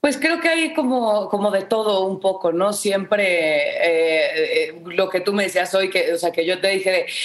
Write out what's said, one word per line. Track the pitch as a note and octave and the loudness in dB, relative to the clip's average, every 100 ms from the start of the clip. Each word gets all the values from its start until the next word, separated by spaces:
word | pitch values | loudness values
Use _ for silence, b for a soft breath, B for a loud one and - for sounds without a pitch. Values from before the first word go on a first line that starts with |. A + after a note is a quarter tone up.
Pues | D4 C#4 | 0 0
creo | D4+ E4+ | 0 0
que | E4 | 0
hay | E4 D#4+ D#4+ | 0 0 0
como, | C4 B3+ A3+ G#3 F#3+ | 0 0 2 0 0
como | G#3 G#3 | 0 0
de | G3 | 0
todo | G3 A3 G#3+ G3 F#3+ | 0 0 2 0 0
un | F#3+ | 0
poco, | F#3+ F#3 F3 | -2 0 0
¿no? | E3 G3 | 0 0
Siempre, | G3+ G#3+ G3 G3 G#3 G3 | 0 -2 -2 0 0 2
eh, | F3 D#3 D3+ D3 - E3+ E3 E3 D#3+ D3 D#3 D3+ D#3 D#3 | 2 2 2 0 0 2 2 2 2 2 0 0 0 -2
eh, | E3 E3+ | -6 -8
lo | F3 F#3+ | -2 0
que | F#3 | 0
tú | F#3 | -2
me | G3+ | 0
decías | F#3+ F3+ F3+ | 0 0 0
hoy, | F#3+ F#3+ | 0 0
que, | F#3+ D#3 | 0 0
o | E3+ | 0
sea, | E3+ | -2
que | E3+ E3 | -2 -2
yo | F#3 | 0
te | F#3+ | 0
dije | F#3+ F#3+ | 0 0
de, | F#3 E3+ B | 0 -2 B